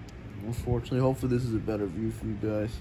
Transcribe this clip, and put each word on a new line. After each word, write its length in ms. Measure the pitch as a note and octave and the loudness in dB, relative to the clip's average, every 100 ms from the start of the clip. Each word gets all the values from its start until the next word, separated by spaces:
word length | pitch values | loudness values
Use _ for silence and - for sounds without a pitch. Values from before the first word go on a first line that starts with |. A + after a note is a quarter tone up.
| - - - - G#2 | -14 -12 -12 -10 -6
Unfortunately, 540 | A#2 B2 A#2+ A#2 B2+ | -4 0 0 2 4
hopefully 360 | C3 C3 C3 B2 | 4 4 2 2
this 80 | |
is 100 | B2 | 2
a 40 | A2 | 0
better 280 | G#2 G#2+ G2+ | 0 0 0
view 240 | E2+ A2+ | 0 -2
for 140 | A2+ A2+ | -2 -4
you 80 | |
guys. 360 | G#2 G#2+ G#2+ G#2+ - | -2 0 0 0 -4